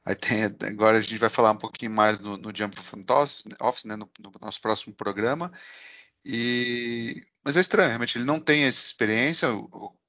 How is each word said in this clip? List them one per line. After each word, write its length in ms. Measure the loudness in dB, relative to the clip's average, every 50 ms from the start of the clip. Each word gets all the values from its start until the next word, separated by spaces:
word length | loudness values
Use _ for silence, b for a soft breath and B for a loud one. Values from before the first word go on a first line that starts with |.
| _
aí 120 | -6 -4
tem, 280 | -4 -2 -2 0 0 0
agora 540 | -2 -2 -4 -8 -8 -2 2 4 6 6 6
a 40 |
gente 160 | 4 0 -2 0
vai 120 | 0 0
falar 220 | 4 4 4 4
um 60 | 4 2
pouquinho 340 | -2 -10 -10 -8 -8 -4
mais 280 | 2 4 4 4 4 2
no, 160 | -4 -8 -10
no 180 | -10 -10 -10 -6
Jump 280 | -6 -6 -6 -6 -10
Front 280 | -16 -16 -16 -8 -2 2
Office, 340 | 2 2 2 2 -2 -8 -14 -16 -10 -4
Office, 240 | -2 -2 -2 -2 -6
né? 100 | -8 -10
No, 140 | -12 -12 -14 -20 -20
no 120 | -20 -20 -20 -16
nosso 180 | -12 -12 -10 -4
próximo 340 | -2 -2 -2 -2 -4 -8 -14
programa. 600 | -8 -6 -6 -4 -2 -2 -2 -2 -4 -6 -8 -12 B B B B B B B B B B B B _ _
E... 1000 | -6 -4 -2 -2 0 0 0 0 -2 -2 -4 -4 -4 -4 -6 -6 -8 -8 -12 -16 _ _ _ -4
Mas 120 | 0 2
é 60 | 4
estranho, 280 | 4 4 4 4 4 4
realmente, 280 | 2 0 -2 -2 -2 -2
ele 80 | -2
não 140 | 0 -2 0
tem 260 | 2 2 4 4 4
essa 180 | 2 2 0 -2
experiência, 680 | -2 -2 0 0 2 2 2 2 2 2 2 2 0 0
o, 160 | -2 -6 -10
o 240 | -14 -16 -16 -16 -18 _ _